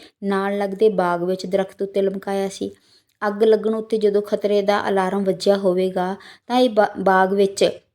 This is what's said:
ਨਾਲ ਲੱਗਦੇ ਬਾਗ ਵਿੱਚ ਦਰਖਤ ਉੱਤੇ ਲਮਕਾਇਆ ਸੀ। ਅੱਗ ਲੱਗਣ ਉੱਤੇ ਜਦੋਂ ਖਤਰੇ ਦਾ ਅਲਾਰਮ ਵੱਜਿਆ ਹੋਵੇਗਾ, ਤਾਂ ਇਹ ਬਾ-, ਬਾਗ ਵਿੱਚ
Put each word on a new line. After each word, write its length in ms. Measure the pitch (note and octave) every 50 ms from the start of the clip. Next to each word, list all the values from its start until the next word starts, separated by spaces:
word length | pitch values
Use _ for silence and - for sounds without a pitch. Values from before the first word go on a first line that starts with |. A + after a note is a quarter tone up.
| - - _ _ G3+
ਨਾਲ 340 | G3 G3+ G3 G3 G3+ G3+ G3+
ਲੱਗਦੇ 320 | G3+ G3 G3 F#3+ A3 A3
ਬਾਗ 340 | G3 F#3 F3+ F3 F3 F3 F3
ਵਿੱਚ 220 | F3+ F#3 F#3 -
ਦਰਖਤ 360 | F#3 F3+ F#3+ F#3+ F#3+ - -
ਉੱਤੇ 200 | G3+ G3 - G3
ਲਮਕਾਇਆ 480 | G3 F#3+ F#3+ G3 - G3 G3 G3 G3 G3
ਸੀ। 220 | G3 - - G3 G3 - _ _ _ _ _ _ _ _ G#3+ G#3
ਅੱਗ 160 | G#3 G3+ A3
ਲੱਗਣ 300 | A3 A3 G#3 G3 A3 A3
ਉੱਤੇ 240 | A3 A3 - A3+ G#3+
ਜਦੋਂ 240 | G#3 G#3 G3 G#3
ਖਤਰੇ 400 | G#3 - - G3+ - G3+ G#3 G#3
ਦਾ 280 | G3 G3+ G3+ G#3 - -
ਅਲਾਰਮ 340 | G3 F#3+ F#3 F#3 G3 G3+ G3
ਵੱਜਿਆ 340 | F#3+ F#3 F#3 - G3 G3+ G3
ਹੋਵੇਗਾ, 580 | G3 F#3+ F3+ F#3 F#3 F#3 F#3 F#3 F3+ F#3 F#3+ G3 - - - - _ -
ਤਾਂ 120 | A#3+ B3+
ਇਹ 100 | B3+ B3
ਬਾ-, 260 | G#3+ G#3+ G#3 G3+ - -
ਬਾਗ 340 | F#3+ F#3+ F#3+ F#3 F#3+ F#3 G3
ਵਿੱਚ 360 | G3 G3+ G3 G3 - G3+ - - - _ _ _